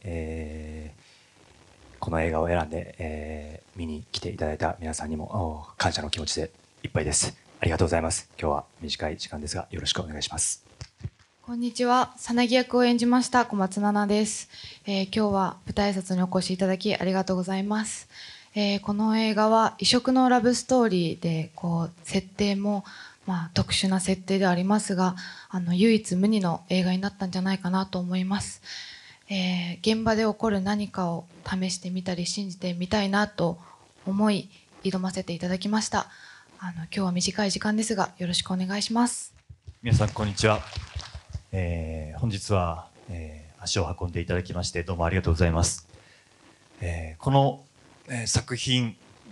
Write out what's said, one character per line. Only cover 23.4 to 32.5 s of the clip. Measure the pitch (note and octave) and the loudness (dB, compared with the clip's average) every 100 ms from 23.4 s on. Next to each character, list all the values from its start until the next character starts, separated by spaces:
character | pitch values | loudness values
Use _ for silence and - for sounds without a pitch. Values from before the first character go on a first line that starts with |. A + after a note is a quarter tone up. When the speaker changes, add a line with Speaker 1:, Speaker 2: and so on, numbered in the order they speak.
Speaker 2:
あ、 | E3 | 0
特 | - - - | -2 0 0
殊 | F#3+ | 2
な | F#3+ | 2
設 | F#3 F#3+ | 2 -2
定 | F#3 F#3+ | 0 2
で | F#3+ | 4
は | |
あ | F3+ | 4
り | |
ま | F#3 G#3 | 4 2
す | G#3 F#3 | 2 0
が、 | F#3 F#3 - - - | 0 0 -12 -16 -8
あ | F#3 | -4
の、 | F3 F3+ | 0 4
唯 | A3+ A3 | 6 6
一 | A3 F3+ | 2 2
無 | G3+ | 4
二 | A3 | 4
の | F#3 D#3+ - | 2 -2 0
映 | F#3 | 0
画 | F3+ | 2
に | F#3 | 0
な | G3+ | -2
っ | - | -4
た | F#3 | -4
ん | |
じ | F#3 | -2
ゃ | |
な | F#3 | 0
い | F#3+ | 0
か | F3+ | 0
な | F#3+ F#3+ | 0 0
と | F#3 | -4
思 | F3+ F#3 | -2 0
い | F#3 | 0
ま | G3 | -2
す。 | - - - - - - - - - | -4 -12 -16 -16 -16 -18 -20 -20 -6
え | G3 F3+ F3+ F3 F3 | -2 0 0 -4 -2
ー、 | G#3+ A3 | 0 2
現 | |
場 | A3+ G#3+ | 2 2
で | |
起 | A3 | 2
こ | G#3 A3+ | 2 0
る | G3+ | 0
何 | F#3+ G#3 G3+ | 0 -2 -2
か | - F3+ | -2 -2
を | E3+ - - - | -2 -8 -14 -6
試 | F#3 F#3 | -2 -2
し | F3+ | -4
て | F3+ | -6
み | F#3 | -4
た | F3+ F3+ | -4 -4
り、 | E3+ | -4
信 | - | -4
じ | G3 | -6